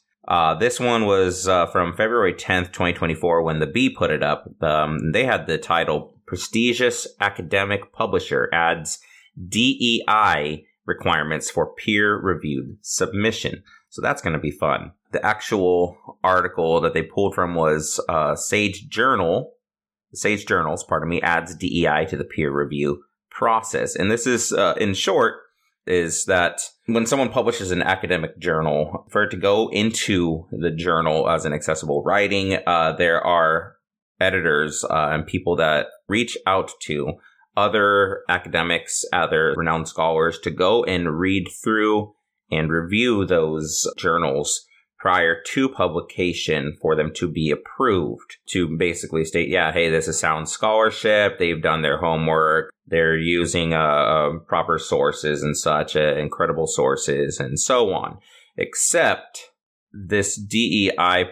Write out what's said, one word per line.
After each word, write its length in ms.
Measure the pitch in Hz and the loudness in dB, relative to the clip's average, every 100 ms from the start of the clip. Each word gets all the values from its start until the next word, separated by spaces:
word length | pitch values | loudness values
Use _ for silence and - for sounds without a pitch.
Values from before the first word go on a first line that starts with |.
| _ _ - | _ _ -2
Uh, 280 | 85 80 82 | 2 2 2
this 240 | 120 - | 0 0
one 260 | 123 117 104 | 0 2 4
was, 420 | 98 92 87 92 | 4 2 0 2
uh, 180 | 90 82 | 2 2
from 280 | 95 87 82 | 0 0 0
February 380 | 110 117 95 | 0 2 0
tenth, 380 | - - 92 87 | 0 0 0 0
twenty 220 | - 90 | -2 -2
twenty-four, 480 | 87 82 80 87 85 | 0 -2 0 2 2
when 160 | 80 78 | 2 0
The 80 | 76 | -2
Bee 220 | 117 131 | 0 0
put 220 | - 85 | 0 0
it 100 | 76 | 0
up. 260 | 71 - - - | 0 -2 -6 -4
Um, 500 | 80 76 76 78 80 | 0 2 0 -2 0
they 100 | 104 127 | 0 2
had 220 | 95 76 | 0 0
the 100 | 78 | -4
title, 580 | - 82 78 76 - _ - | 0 0 2 -2 -6 _ -12
"Prestigious 800 | 90 - 113 120 117 123 120 - - | -10 -4 0 0 2 0 0 -8 -4
Academic 720 | 101 - 80 98 101 101 - | -4 -4 -2 -2 0 -2 -6
Publisher 560 | - 113 90 - 69 60 | -4 -2 -2 -2 -2 0
Adds 460 | 82 85 85 76 - - - _ - 90 | 2 2 0 -6 -12 -14 -20 _ -18 -6
D 300 | 107 127 135 | 0 2 2
E 240 | 120 117 - | 0 0 2
I 560 | 107 101 78 76 78 - _ - | 2 4 2 -2 -6 -12 _ -6
Requirements 640 | 87 90 80 76 78 - | -4 0 0 0 -4 -4
for 240 | - 78 | -2 -4
Peer-Reviewed 1040 | - - 104 104 104 92 82 78 67 65 - | -4 -2 2 2 2 -2 -2 -4 -6 -8 -14
Submission." 800 | - - - 98 110 - - - - - _ | -8 -4 -2 0 -2 -2 -6 -8 -14 -20 _
So 120 | - | -6
that's 200 | - - | -4 -2
gonna 180 | - 78 | -4 -4
be 120 | 73 | -4
fun. 400 | - 78 69 - - _ | -2 -2 -2 -6 -18 _
The 140 | - 104 | 2 2
actual 720 | - - 107 90 87 87 - - - | 2 0 2 4 4 2 -2 -20 -2
article 560 | 92 92 87 - 82 82 | 2 4 2 0 2 4
that 120 | 82 | 4
they 80 | 82 | 0
pulled 320 | 80 - 98 98 | -2 0 0 0
from 200 | 87 85 | 0 2
was, 440 | 78 78 78 - - | 2 2 -2 -4 -2
uh, 280 | 82 76 76 | 0 0 0
Sage 520 | - 104 104 95 - | 0 0 0 -4 -8
Journal, 640 | 110 131 117 85 104 - _ _ _ _ _ _ | 0 2 2 2 0 -4 _ _ _ _ _ _
Sage 320 | - 104 104 - | -4 -2 -2 0
Journals, 380 | 95 78 87 | -2 0 -4
pardon 260 | - 80 80 | -2 -2 -2
me, 120 | 87 | -2
adds 340 | 85 82 85 80 | 0 0 -2 -6
D 260 | 92 85 | -4 0
E 60 | 80 | 2
I 180 | 76 80 | 2 0
to 100 | 71 | -4
the 80 | |
peer 280 | - - 73 | -6 -4 -2
review 520 | 69 71 73 73 71 - _ _ | -2 -2 -2 -2 -4 -10 _ _
process. 640 | - 117 110 - 67 60 - | -2 0 0 -2 -6 -4 -2
And 160 | 95 | -2
this 160 | 117 127 | 0 0
is, 260 | 117 - | -2 0
uh, 220 | - 92 - | 0 0 2
in 160 | 104 | -2
short, 400 | 95 - 170 113 - - _ _ _ - | 0 0 2 0 -2 -16 _ _ _ -2
is 380 | 90 82 - - | 0 0 -4 0
that 360 | 92 85 - - - - | 2 2 -2 -10 -10 -2
when 200 | 113 113 | 0 2
someone 220 | 139 120 | 0 0
publishes 420 | 120 113 117 92 | 0 0 -2 -2
an 100 | 90 | 0
academic 560 | 90 92 85 87 80 - | 0 -2 0 -2 -2 -6
journal, 680 | 87 80 78 73 78 101 - | -2 0 0 0 -2 -6 -4
for 140 | 104 | -2
it 80 | 104 | -2
to 60 | 90 | 0
go 300 | 98 104 113 | 2 2 2
into 760 | 101 110 110 - 95 85 80 - | 0 0 -2 0 2 2 -2 -6
the 180 | 60 85 | -4 -4
journal 580 | 80 87 82 80 78 - | -2 0 2 2 2 2
as 160 | 80 | 0
an 100 | 78 | 0
accessible 500 | 76 - 76 78 71 | -4 -2 -4 -2 -2
writing, 560 | 71 101 101 98 95 92 87 | 2 2 2 0 0 0 2
uh, 260 | 85 80 80 | 2 2 2
there 220 | 87 82 - | 2 2 2
are 500 | 85 80 82 82 - _ _ _ _ | 4 4 2 -4 -16 _ _ _ _
editors, 680 | 92 92 82 73 76 - - | 0 2 2 2 0 -4 -2
uh, 200 | 78 76 | 0 0
and 140 | 78 82 | -2 -4
people 300 | 95 87 78 | -4 -2 2
that 320 | 80 73 - - - | 2 2 -2 -10 -4
reach 300 | 107 117 - 95 | -2 -2 -4 0
out 260 | 95 78 - | 0 -2 -10
to 320 | - 73 65 - _ _ _ 104 | -8 -6 -6 -8 _ _ _ 0
other 640 | 104 107 101 101 98 98 - | 0 2 4 4 2 -2 -2
academics, 760 | 90 85 82 85 85 - - - | -2 0 -2 0 -2 -2 -8 -2
other 440 | 90 78 80 80 73 | 0 2 2 2 0
renowned 300 | 80 82 78 | 0 -2 -4
scholars 500 | - 82 80 82 - | -2 0 2 0 -2
to 120 | 90 | -6
go 320 | 71 92 - | 0 2 2
and 360 | - 90 85 78 | 2 0 -2 0
read 300 | 95 95 90 - | 0 0 -2 -6
through 500 | 113 110 107 107 104 _ _ _ _ | -2 2 2 2 -2 _ _ _ _
and 180 | 80 78 | -2 0
review 540 | 82 85 107 123 104 90 | -2 0 0 2 0 2
those 680 | 87 78 78 78 - - - | 2 2 -2 -4 -4 -4 -2
journals 720 | 90 85 78 71 73 - - _ _ _ | -2 0 0 -2 -2 -6 -8 _ _ _
prior 420 | 95 90 82 82 - | 0 4 2 0 -2
to 200 | 139 135 | -2 -2
publication 1120 | 135 90 80 - - 90 85 - 76 71 - | 0 -2 -2 -6 -2 -2 -2 -2 -2 -2 -4
for 160 | 80 78 | 0 0
them 160 | 78 | 0
to 160 | - 85 | -2 -4
be 220 | 78 78 | -2 -2
approved, 880 | 67 - - 131 95 69 58 - - - | -2 -6 -2 0 2 -2 -8 -14 -20 -6
to 300 | 95 82 80 | -2 -2 0
basically 480 | 87 82 80 80 80 | -2 -2 -4 -4 -2
state, 240 | 85 78 | -2 0
"Yeah, 220 | 90 80 | 2 2
hey, 180 | 85 82 | 2 2
this 180 | 80 80 | 2 0
is 120 | 78 | -2
sound 280 | 82 78 78 | 0 0 -4
scholarship. 920 | - 110 110 110 - 110 104 101 95 | -2 2 4 2 2 2 4 2 0
They've 200 | 85 80 | -2 0
done 200 | 82 80 | 0 0
their 160 | 76 71 | 0 0
homework. 760 | 85 80 80 80 78 80 - _ - | 0 0 2 2 4 2 -2 _ -2
They're 320 | 82 80 80 | 2 2 2
using, 560 | 82 87 85 87 82 | 2 0 2 0 0
uh, 40 | 80 | 2
uh, 500 | 78 73 62 78 73 82 - | 2 4 4 2 0 -4 -2
proper 300 | 85 80 80 | -2 0 -2
sources 640 | - 76 73 - 76 73 | 0 0 0 0 -4 -2
and 160 | 73 73 | -2 -2
such, 380 | 80 76 - 78 | 0 0 0 0
uh, 60 | 76 71 | 0 0
incredible 500 | 73 - 85 80 80 | -4 -2 -2 0 -2
sources," 720 | - 67 71 - 71 71 - | 0 0 0 -2 -2 -2 -4
and 200 | 65 76 | -6 -4
so 320 | - 127 104 | 0 2 2
on. 260 | 80 - 101 _ - _ - | 0 -6 -12 _ -20 _ -8
Except 920 | - - - 170 127 90 - - - _ _ _ _ | -6 -2 0 2 2 0 -6 -20 -20 _ _ _ _
this 420 | 104 87 104 98 - | -16 -2 0 0 -6
D 500 | 101 110 117 104 98 | -4 0 2 2 0
E 100 | - | 2
I 280 | 90 90 90 | 2 2 0